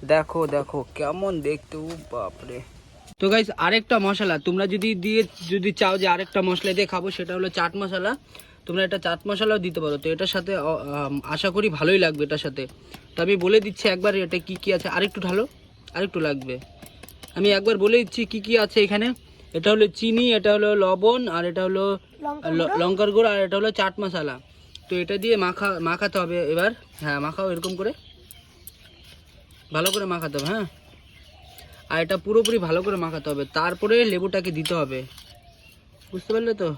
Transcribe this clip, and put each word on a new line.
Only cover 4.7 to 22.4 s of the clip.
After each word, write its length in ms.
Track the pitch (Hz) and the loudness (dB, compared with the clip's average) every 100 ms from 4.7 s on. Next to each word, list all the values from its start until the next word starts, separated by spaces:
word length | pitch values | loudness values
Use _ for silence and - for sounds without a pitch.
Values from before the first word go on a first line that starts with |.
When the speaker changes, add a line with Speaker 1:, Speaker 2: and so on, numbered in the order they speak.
Speaker 1:
যদি 140 | 196 214 202 | 0 -2 -2
দিয়ে, 160 | 185 220 214 - 170 | 0 0 0 -4 -6
যদি 180 | 196 190 190 | -2 -2 2
চাও 140 | 196 190 | 2 2
যে 40 | 185 | 2
আরেকটা 260 | 175 185 202 185 | 0 0 0 0
মশলা 220 | 180 202 185 | 0 0 0
দিয়ে 120 | 196 | 0
খাবো, 160 | - 190 180 | -2 -6 -6
সেটা 160 | 175 185 | -6 -4
হলো 120 | 185 185 | -4 -2
চাট 140 | 170 185 | -2 -2
মশলা। 320 | 196 185 190 277 - - - - - | -4 -2 -2 -4 -10 -20 -20 -20 -6
তোমরা 160 | 175 190 | -2 0
এটা 100 | 190 175 | 0 -2
চাট 140 | 170 202 | -4 -4
মশলাও 300 | 202 220 214 180 | -2 2 2 0
দিতে 120 | 165 | -4
পারো। 120 | 156 147 | -2 -2
তো 40 | 156 | -2
এটার 160 | 160 185 | -2 -2
সাথে, 180 | 190 180 190 147 | -4 -2 -2 -2
অ, 20 | 160 143 143 | -4 -4 -6
আম, 160 | 139 143 139 | -4 -4 -6
আশা 140 | 151 196 185 | -4 -2 0
করি 120 | 208 151 | -2 0
ভালোই 220 | 160 190 | 2 4
লাগবে 180 | 170 156 147 | 4 2 -2
এটার 140 | 151 | -2
সাথে। 180 | 151 135 131 - - - - | -4 -6 -10 -12 -20 -20 -16
তো 40 | - | -4
আমি 100 | 170 196 | 2 2
বলে 140 | 180 214 208 | 6 4 4
দিচ্ছি 180 | 185 220 | -2 0
একবার 180 | 185 202 196 | 2 2 0
এটা 140 | 180 180 - | -2 -4 -6
কি 60 | 185 | -8
কি 60 | - 180 | 0 0
আছে। 120 | 185 175 | 0 -2
আরেকটু 220 | 196 202 185 | -2 -2 -2
ঢালো, 180 | 190 247 - - - - 165 | -2 -2 -6 -20 -20 -14 -6
আরেকটু 220 | 190 175 156 | -4 -2 -2
লাগবে। 260 | 143 131 127 - - - - - - - - | -4 -6 -10 -12 -20 -20 -20 -20 -20 -14 0
আমি 120 | 196 196 | 2 4
একবার 180 | 196 214 | 4 4
বলে 120 | 202 233 | 6 4
দিচ্ছি 220 | 220 - 226 | 4 -4 -4
কি 60 | 226 202 | -6 0
কি 80 | 226 | 2
আছে 140 | 208 - 202 | 4 4 2
এখানে। 200 | 208 233 254 - - - 165 | 2 0 -4 -10 -20 -8 -2
এটা 120 | 165 | 2
হলো 120 | 214 208 - | 4 4 2
চিনি, 280 | 226 226 247 220 | 0 2 4 4
এটা 120 | 202 208 | 4 4
হলো 140 | 208 208 | 4 4
লবণ, 360 | 190 185 208 247 240 170 | 4 4 4 4 0 -2
আর 60 | 175 | -2
এটা 120 | 175 185 | -2 0
হলো 180 | 190 196 196 - - 294 | 0 0 -2 -6 -12 -8
Speaker 2:
লঙ্কার 260 | 294 | -6